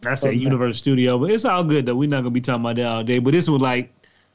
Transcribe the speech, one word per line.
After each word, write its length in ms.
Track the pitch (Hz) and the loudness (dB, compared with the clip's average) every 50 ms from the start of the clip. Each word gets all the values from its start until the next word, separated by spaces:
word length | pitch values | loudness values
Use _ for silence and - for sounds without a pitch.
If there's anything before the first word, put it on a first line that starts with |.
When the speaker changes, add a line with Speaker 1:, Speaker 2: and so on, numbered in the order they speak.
| - | -6
Speaker 1:
I 100 | 123 135 | -6 -4
said 160 | 135 143 - | -2 -2 0
Speaker 2:
for 40 | 120 | 0
Ma- 40 | 120 131 | 0 0
Speaker 1:
Universal 300 | 139 135 120 123 120 110 | 0 0 0 0 -2 -4
Studio, 400 | - - 143 135 127 123 127 123 123 | -2 0 0 2 2 2 2 2 0
but 120 | 139 185 | 0 0
it's 140 | 214 226 226 | 0 0 0
all 180 | 247 185 180 175 | 0 0 0 2
good, 220 | 156 151 147 127 | 2 0 0 0
though. 100 | 123 120 | 0 -2
We're 140 | 127 147 151 | 0 0 0
not 80 | 143 | -2
gonna 140 | 135 123 123 | -2 -2 -2
be 100 | 120 123 | -2 -2
talking 200 | 123 - 127 117 117 | -2 -2 -2 -2 -2
about 140 | 117 117 | -2 -2
that 80 | 120 120 | -2 -2
all 180 | 120 113 110 110 | -2 -2 -2 -2
day. 160 | 117 123 123 | 0 0 2
But 120 | 120 135 | 2 2
this 160 | 143 180 170 160 | 2 2 2 2
was, 120 | 151 139 | 2 2
like, 320 | 131 127 123 123 127 - _ _ _ _ _ _ _ _ | 2 0 0 -2 -4 -8 _ _ _ _ _ _ _ _